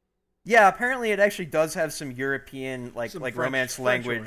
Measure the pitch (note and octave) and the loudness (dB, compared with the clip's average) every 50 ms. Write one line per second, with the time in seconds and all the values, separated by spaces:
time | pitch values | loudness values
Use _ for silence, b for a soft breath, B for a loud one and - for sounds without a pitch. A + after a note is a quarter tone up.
0 | _ _ _ _ _ _ _ _ _ E3+ A3+ A#3 G#3 F#3+ F3+ - A#3 B3 C4 B3+ | _ _ _ _ _ _ _ _ _ 4 6 8 8 8 6 4 0 -2 -2 -2
1 | A#3+ A3 G#3 F#3+ G3+ G#3 G3+ - F#3 D3 D#3 D#3 D#3+ D#3+ D3+ F#3+ E3 D3+ - - | 0 -2 2 4 2 2 2 -2 -8 -2 0 0 0 0 0 -2 -4 -4 -4 -8
2 | D#3+ C#3 B2 B2 C3+ C3+ C#3 C3 - - - C3+ C3 C3 C3 B2+ B2 A#2+ - A2+ | -10 -10 -6 -4 -4 -2 -2 -4 -6 -10 -12 -10 -8 -8 -8 -8 -10 -10 -8 -8
3 | A#2 A2+ - F#3 C#3 B2+ A2+ B2 B2+ C3 C3 C3+ B2+ B2 - - B2+ B2 B2 B2 | -8 -8 -8 -8 -8 -6 -4 -2 -2 -2 0 -2 -2 -2 -4 -2 0 0 0 0
4 | A#2+ B2 A#2+ A2+ A2 | 0 -2 -4 -4 -6